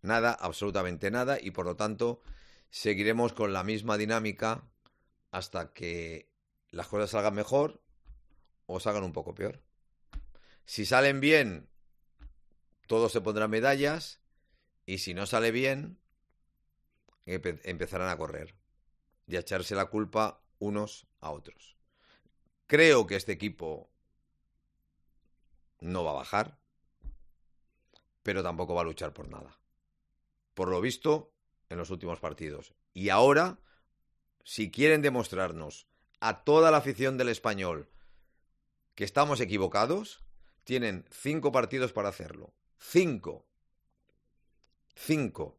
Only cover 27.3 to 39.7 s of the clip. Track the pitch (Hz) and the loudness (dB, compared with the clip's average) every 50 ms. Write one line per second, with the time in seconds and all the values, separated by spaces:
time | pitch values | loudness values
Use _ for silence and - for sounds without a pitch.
27.3 | _ _ _ _ _ _ _ _ _ _ _ _ _ _ _ _ _ _ _ 107 | _ _ _ _ _ _ _ _ _ _ _ _ _ _ _ _ _ _ _ -4
28.3 | 98 95 87 87 85 82 90 80 85 87 85 82 78 - 85 76 71 - - - | -2 -2 -2 -2 -4 -4 -4 -2 -2 -2 -2 -2 -4 -6 -8 -10 -10 -12 -16 -16
29.3 | - 71 71 67 - _ _ _ _ _ _ _ _ _ _ _ _ _ _ _ | -16 -16 -18 -20 -20 _ _ _ _ _ _ _ _ _ _ _ _ _ _ _
30.3 | _ _ _ _ _ - 92 90 92 87 98 127 123 - - 151 151 156 151 _ | _ _ _ _ _ -4 -2 0 0 0 0 -2 -4 -2 2 2 2 2 0 _
31.3 | _ _ _ _ _ _ _ _ 87 87 85 92 95 82 92 87 85 - - 80 | _ _ _ _ _ _ _ _ -8 -8 -6 -8 -8 -8 -6 -8 -8 -6 -6 -8
32.3 | 73 - 82 78 73 73 71 - _ _ _ _ _ 90 95 101 95 104 120 139 | -8 -8 -10 -10 -10 -12 -16 -18 _ _ _ _ _ -4 0 4 6 8 8 8
33.3 | 143 151 170 185 - - _ _ _ _ _ _ _ _ _ _ _ _ _ _ | 8 6 4 2 -2 -10 _ _ _ _ _ _ _ _ _ _ _ _ _ _
34.3 | _ _ _ - - - 110 87 - 113 139 151 156 156 143 143 131 123 110 - | _ _ _ -12 -6 -6 -6 -6 0 4 6 6 6 6 4 2 2 0 -4 -2
35.3 | - 95 95 87 82 82 78 73 - - _ _ _ _ _ _ _ _ - 113 | -2 -2 -2 -2 -4 -8 -12 -12 -14 -18 _ _ _ _ _ _ _ _ -2 -2
36.3 | 107 - _ - 147 156 165 165 156 147 135 139 135 - 135 135 135 127 127 120 | -2 0 _ 6 8 8 8 8 8 6 4 0 -4 -2 -2 -2 0 0 0 0
37.3 | 113 - - 113 104 98 95 90 82 76 71 _ _ - - - - - _ _ | 0 0 -2 -2 -2 -2 -2 -4 -4 -6 -10 _ _ -20 -20 -20 -20 -20 _ _
38.3 | _ _ _ _ _ _ _ _ _ _ _ _ _ - 101 98 - 139 147 147 | _ _ _ _ _ _ _ _ _ _ _ _ _ -8 -8 -2 2 2 4 4
39.3 | 143 117 120 87 101 101 95 87 | 2 -2 0 0 0 0 0 2